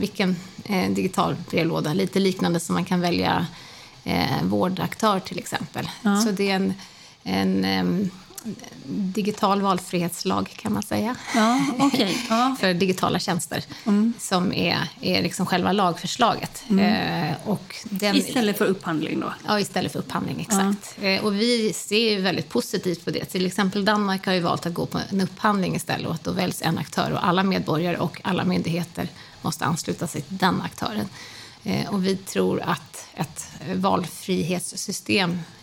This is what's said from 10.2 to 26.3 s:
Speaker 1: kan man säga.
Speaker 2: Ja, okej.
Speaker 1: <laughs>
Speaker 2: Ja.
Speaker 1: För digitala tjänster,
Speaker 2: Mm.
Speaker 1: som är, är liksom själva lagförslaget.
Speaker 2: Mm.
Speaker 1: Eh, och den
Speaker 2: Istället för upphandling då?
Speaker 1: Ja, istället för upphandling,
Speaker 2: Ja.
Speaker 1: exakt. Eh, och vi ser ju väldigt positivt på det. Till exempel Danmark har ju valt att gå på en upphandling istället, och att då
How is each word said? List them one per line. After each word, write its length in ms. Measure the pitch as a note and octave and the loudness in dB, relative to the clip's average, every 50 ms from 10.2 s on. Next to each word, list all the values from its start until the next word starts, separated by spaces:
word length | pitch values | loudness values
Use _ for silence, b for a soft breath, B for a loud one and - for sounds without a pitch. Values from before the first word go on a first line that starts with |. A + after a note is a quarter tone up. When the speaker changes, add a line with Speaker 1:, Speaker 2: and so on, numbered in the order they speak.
| - F#3 F#3+ G3 F#3+ - - | -2 0 0 0 0 -2 -6
Speaker 1:
kan 160 | - - A3 G#3 | -8 -4 -2 -2
man 100 | G3+ G#3+ | -2 -2
säga. 340 | - G#3+ G#3 G#3 A3+ B3+ - - - - | 0 0 0 0 0 -2 -4 -6 -2 2
Speaker 2:
Ja, 260 | A#3+ G#3+ A3+ A#3+ C4+ C#4 C4+ A#3+ B3+ | 4 4 6 6 4 2 0 2 2
okej. 380 | C4+ C#4+ - C4 A#3 F#3+ E3+ - - | 2 4 4 4 2 2 2 -2 0
Speaker 1:
<laughs> 60 | - | 0
Speaker 2:
Ja. 280 | A3+ A3+ B3 C4+ C4 C4+ | 2 4 4 4 2 2
Speaker 1:
För 140 | - F#3 F3+ | 2 2 4
digitala 440 | F3 G3 F#3 F#3 - - - - F3+ | 4 4 2 2 2 2 2 2 2
tjänster, 460 | - - F3+ F3 - - - - - B B B B | 0 0 0 0 0 -2 -4 -6 -6 B B B B
Speaker 2:
Mm. 280 | A3+ G3+ G3+ G#3+ A#3 A#3 - | 4 4 6 6 4 2 0
Speaker 1:
som 340 | - - F#3+ F3+ F3+ G3 - | -2 0 2 2 2 2 2
är, 260 | - F3+ E3+ E3 D#3+ E3 D#3+ - - | 2 2 2 2 2 0 -2 -4 -4
är 220 | - - F3+ F#3+ F#3 | -2 0 2 2 2
liksom 240 | E3+ - - F#3 | 0 0 -2 0
själva 260 | E3+ F#3+ F3+ F3+ F#3 F#3 | 2 2 2 2 2 4
lagförslaget. 880 | G#3 G3 F3 E3 - - F3+ - - A#3+ G#3+ - - - - - - - - | 4 4 2 2 0 -4 -6 0 2 4 4 4 2 -2 -8 -10 -8 -2 2
Speaker 2:
Mm. 140 | G#3+ F#3+ G3+ G#3 G#3+ F#3 F3 E3+ E3+ E3 E3+ D#3 | 4 6 6 6 4 2 0 0 -2 0 0 -2
Speaker 1:
Eh, 60 | D#3+ - - | -2 -4 -2
och 320 | - G3+ - - - - - - | -2 -2 -2 -4 -8 -14 -14 -10
den 320 | - G#3 F#3 G3 G#3 G3+ | -6 -6 -2 0 2 2
Speaker 2:
Istället 420 | F#3+ F#3+ - - C4 A3+ G#3 G3 - | 2 2 2 0 2 2 2 2 2
för 60 | G#3+ | 2
upphandling 560 | - F#3+ F#3+ - F3+ D#3+ D3+ D#3 - D#3+ - | 2 2 0 0 -4 -2 -2 -2 -2 -2 -4
då? 120 | - - - - - | -4 -4 -6 -8 -4
Speaker 1:
Ja, 140 | - G#3 G#3 | -2 0 0
istället 320 | G3 - - F#3 F3+ D#3+ - | 0 -2 -2 -2 -2 -2 -4
för 60 | - | -6
upphandling, 380 | - - - F3 - - E3+ - E3 - | -6 -4 -4 -4 -4 -4 -4 -6 -4 0
Speaker 2:
Ja. 60 | G3+ G3 F#3+ G3 G3+ | 0 2 2 2 0
Speaker 1:
exakt. 220 | G3+ - - - - G3+ | -2 -4 -12 -12 -4 0
Eh, 220 | G3 F#3+ G3 G#3 | 0 0 2 0
och 100 | G#3 G3 | 0 0
vi 380 | G3+ A3 A#3+ B3 A#3 A3 A3 - | 2 2 2 2 2 2 0 0
ser 380 | - - - G#3 G#3+ A#3 A3 | -2 -4 0 2 2 4 4
ju 100 | G#3 G3 | 2 2
väldigt 280 | F#3 G3 F3 - - - | 2 0 0 0 -2 -2
positivt 560 | - A#3+ - - - G3+ - F#3 E3 D#3+ - | -2 -2 -2 0 -2 -2 0 0 -4 -2 -4
på 60 | - | -4
det. 140 | D3+ - - | -4 -4 -4
Till 220 | - - F#3+ F#3 | -4 -2 -2 -2
exempel 380 | F3+ - - G3+ F#3 F#3 G#3 G3 | 0 0 2 0 2 2 2 2
Danmark 420 | G#3 G#3+ G#3 G#3 G3 F#3+ F#3+ - | 2 4 4 2 2 0 -2 0
har 60 | G3+ F#3 | 0 0
ju 80 | F3+ | 2
valt 260 | E3+ E3+ D3+ - - | 2 2 0 0 -2
att 80 | E3+ E3+ | -4 -4
gå 120 | E3+ E3+ | -4 -4
på 140 | - - - - - | -4 -4 -4 -4 -2
en 100 | G3 G3 | 0 0
upphandling 560 | F#3+ - - - - G#3+ G#3 G3 F3+ E3+ D#3 | 0 0 -2 -2 0 2 2 2 2 0 0
istället, 300 | - - - - - - | -2 -2 -2 -4 -2 -2
och 80 | - E3 | -4 -4
att 100 | D#3+ - | -4 -4
då 80 | F3 | -4